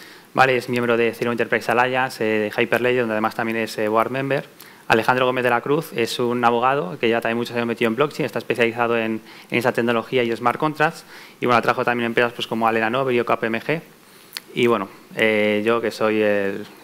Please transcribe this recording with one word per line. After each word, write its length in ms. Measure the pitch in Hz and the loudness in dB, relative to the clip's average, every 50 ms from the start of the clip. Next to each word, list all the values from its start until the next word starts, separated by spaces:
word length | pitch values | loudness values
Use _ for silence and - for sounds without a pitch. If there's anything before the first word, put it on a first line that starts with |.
| - - - - - - - | -20 -20 -20 -20 -18 -6 2
Vale, 220 | 127 131 135 127 | 2 2 4 2
es 100 | 120 - | 0 -2
miembro 300 | - 120 123 120 120 117 | -2 -2 -2 2 2 2
de 120 | 117 117 113 | 2 2 0
Ethereum 240 | 113 - 120 120 120 | 0 -2 -2 -2 0
Enterprise 380 | 113 113 107 123 107 - - | -2 -2 0 0 -2 0 0
Alliance, 520 | 113 120 123 127 127 127 131 127 - - 113 | 2 2 2 2 0 -2 -2 -2 -4 -4 -2
eh, 280 | 110 110 107 107 104 | 0 0 0 -2 -2
de 120 | - 123 120 | -2 -2 0
Hyperledger, 380 | 117 117 113 120 123 123 127 | 0 0 0 2 2 2 0
donde 120 | 120 113 110 | 0 0 0
además 220 | 110 113 113 - | -2 -2 -2 -2
también 200 | - 117 113 113 | -2 -4 -4 -2
es, 220 | 113 110 107 - | -4 -4 -4 -4
eh, 100 | 120 107 | -4 -2
board 220 | 107 110 113 113 117 | 0 2 2 0 0
member. 340 | 127 135 135 139 139 147 - - - - - - - - - | -2 -4 -2 -2 -2 -4 -4 -8 -20 -20 -20 -20 -20 -12 0
Alejandro 400 | - 120 113 110 - 127 127 127 | 2 2 4 4 2 2 4 2
Gómez 160 | 127 127 127 120 | 2 2 2 2
de 80 | 123 | 2
la 100 | 120 120 | 2 0
Cruz 320 | - 135 143 165 156 - - | 0 0 -2 -2 -2 -4 -2
es 220 | 127 113 - - | -2 -2 -2 -2
un 260 | - 123 120 123 123 120 | -2 -2 -2 0 2 2
abogado 540 | 117 120 117 123 131 139 147 170 180 151 | 2 2 4 2 2 0 0 -2 -6 -6
que 100 | - - | -2 0
ya 140 | 110 113 117 | 0 0 2
también 160 | - 117 117 | 0 -2 -2
muchos 180 | 120 120 - 120 | -2 -4 -4 -4
años 120 | 120 117 | -4 -2
metido 200 | 117 113 - 120 113 | -2 -2 0 0 0
en 60 | 113 | 2
blockchain, 300 | 123 147 151 - - 127 | 0 0 -2 -2 -4 -6
está 140 | 117 - 120 | -4 -4 -6
especializado 580 | - - 113 - 117 117 110 120 120 113 117 | -4 -4 0 2 2 0 2 0 0 0 0
en, 240 | 117 113 110 110 110 - - - - - - | 0 0 -2 -4 -6 -8 -14 -20 -20 -12 -4
en 60 | - 120 | -4 0
esa 140 | 117 123 107 | 0 2 0
tecnología 500 | 127 113 120 117 113 110 - 131 127 120 | 2 0 2 0 0 -2 0 -2 0 0
y 120 | 117 113 | 0 -2
smart 220 | 110 120 120 120 | 0 0 -2 0
contracts. 480 | - 156 156 143 - 151 170 170 - - - - - - - - - | 0 -2 -4 0 0 0 0 0 -6 -18 -20 -20 -20 -20 -20 -10 -4
Y 60 | 135 | 0
bueno, 160 | 123 120 113 | 4 4 4
trajo 240 | - 127 117 127 120 | 4 2 0 2 0
también 220 | 123 120 120 117 | 0 0 0 -2
empresas 260 | 117 113 120 120 117 - | 0 2 2 0 0 0
pues, 140 | - 113 | -6 -6
como 200 | - 120 113 113 | -4 -2 0 0
Alena 220 | 113 113 113 110 110 | 2 2 2 0 0
Nover 240 | 120 135 139 131 123 | 0 0 0 0 0
y 60 | 120 | 0
O 60 | 117 | 2
K 140 | - 113 - | 2 0 0
P 60 | 120 | 0
M 160 | 113 113 110 | -4 -4 -4
G. 200 | - - 151 165 - - - - - - - - - - - - - - - | -2 -4 -4 -4 -6 -14 -20 -20 -20 -20 -20 -20 -20 -18 -18 -18 -16 -8 -2
Y 100 | 127 123 | 0 2
bueno, 240 | 120 117 104 98 98 - - - - - | 2 2 0 -2 -6 -12 -20 -20 -12 -4
eh, 460 | - 113 110 107 104 104 104 107 107 104 | 0 2 2 2 2 2 2 0 0 0
yo 160 | 113 117 117 | 0 0 0
que 120 | 113 107 | 0 -4
soy 300 | - - 113 110 110 107 | -2 0 0 0 2 2
el, 440 | 107 104 101 101 98 98 98 101 107 - - - | 2 2 2 2 0 -2 -4 -6 -10 -14 -18 -18